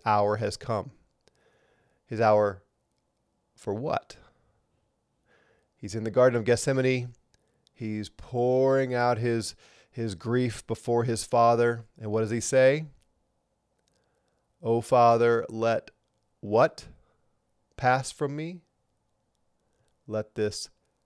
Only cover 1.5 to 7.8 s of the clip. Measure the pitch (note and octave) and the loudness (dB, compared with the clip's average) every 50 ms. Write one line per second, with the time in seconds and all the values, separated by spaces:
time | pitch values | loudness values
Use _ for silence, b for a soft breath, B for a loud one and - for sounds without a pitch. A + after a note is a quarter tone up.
1.5 | _ _ _ _ _ _ _ _ _ _ _ - A#2+ A2 A2+ G#2+ G#2+ G#2+ G#2 G2+ | _ _ _ _ _ _ _ _ _ _ _ -10 -4 0 2 4 4 4 4 2
2.5 | F#2+ F2+ - _ _ _ _ _ _ _ _ _ _ _ _ _ _ _ _ _ | -2 -6 -14 _ _ _ _ _ _ _ _ _ _ _ _ _ _ _ _ _
3.5 | _ - - A2+ G2 A2+ C3+ D#3 - - - - - - - _ _ _ _ _ | _ -12 -8 -8 -6 -6 -6 -6 -6 -6 -6 -10 -16 -20 -20 _ _ _ _ _
4.5 | _ _ _ _ _ _ _ _ _ _ _ _ _ _ _ _ _ _ _ _ | _ _ _ _ _ _ _ _ _ _ _ _ _ _ _ _ _ _ _ _
5.5 | _ _ _ _ _ _ - G2 G#2+ A2+ A2 A2+ G2 B2+ B2+ C3 A#2 A#2 G#2+ A#2+ | _ _ _ _ _ _ -14 -10 -8 -8 -8 -2 2 4 4 4 4 2 2 0
6.5 | A#2 - - C#3+ C3+ C3 B2+ C3 B2+ B2 B2 B2 - - _ _ _ _ _ _ | 0 0 0 -2 0 0 0 0 0 -2 -4 -10 -14 -20 _ _ _ _ _ _
7.5 | _ _ _ _ _ - | _ _ _ _ _ -12